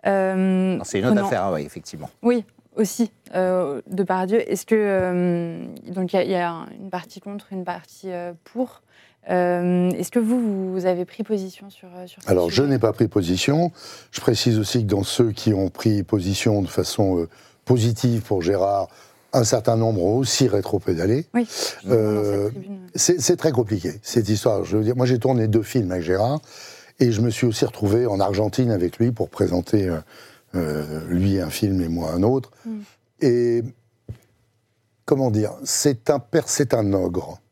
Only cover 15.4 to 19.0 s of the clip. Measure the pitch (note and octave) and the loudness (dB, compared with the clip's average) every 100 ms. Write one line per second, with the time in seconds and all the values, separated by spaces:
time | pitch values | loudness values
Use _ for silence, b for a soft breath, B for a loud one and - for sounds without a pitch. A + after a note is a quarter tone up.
15.4 | - G2 F#2 - A2+ G2+ F#2 G#2 F2+ F#2+ | 0 2 0 0 0 0 0 0 0 0
16.4 | A#2 G#2 F#2 - F2+ - G2 F2+ E2+ b | 2 2 0 -2 -2 0 2 2 -2 b
17.4 | b b - B2 A#2 A2 B2 A#2 - G2 | b b 0 2 2 2 0 0 -2 -2
18.4 | E2+ G2 G2 G2 F2+ b | 0 0 2 0 -4 b